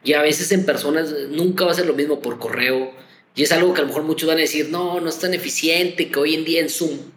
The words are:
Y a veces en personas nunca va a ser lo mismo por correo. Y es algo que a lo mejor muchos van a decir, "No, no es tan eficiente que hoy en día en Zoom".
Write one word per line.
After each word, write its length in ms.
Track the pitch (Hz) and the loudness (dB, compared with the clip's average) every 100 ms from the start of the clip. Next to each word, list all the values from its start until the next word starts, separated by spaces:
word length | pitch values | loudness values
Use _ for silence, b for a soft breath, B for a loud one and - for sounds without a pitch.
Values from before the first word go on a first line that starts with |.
Y 100 | 127 | 2
a 80 | 147 | 4
veces 300 | 151 151 170 | 4 2 2
en 120 | 190 | 2
personas 480 | - 131 143 160 156 151 139 | 2 0 0 0 -2 -4 -4
nunca 340 | 151 180 185 180 | 0 0 2 0
va 60 | |
a 40 | 170 | 2
ser 120 | 160 | 0
lo 80 | 139 | 0
mismo 260 | 147 143 | 0 -2
por 160 | 120 117 | -4 -6
correo. 560 | 113 120 127 131 131 - B B _ - | -6 -2 0 0 -4 -10 B B _ -2
Y 60 | |
es 100 | 151 | 2
algo 220 | 170 180 | 4 4
que 60 | 170 | 2
a 20 | |
lo 60 | 139 | 0
mejor 160 | 151 | -2
muchos 240 | 156 156 160 | -2 -2 0
van 100 | 160 | 2
a 40 | |
decir, 280 | 151 151 147 | 0 0 -2
"No, 320 | 170 180 175 | -2 -2 -2
no 80 | 165 | -4
es 80 | 156 | -4
tan 140 | 185 | -4
eficiente 760 | 180 156 - 160 170 180 175 143 | -2 -4 -2 0 2 0 -2 -2
que 100 | 139 | 0
hoy 160 | 147 160 | 0 0
en 100 | 160 | 0
día 160 | 165 | 0
en 80 | 151 | 0
Zoom". 300 | - 160 139 - | -2 -4 -4 -12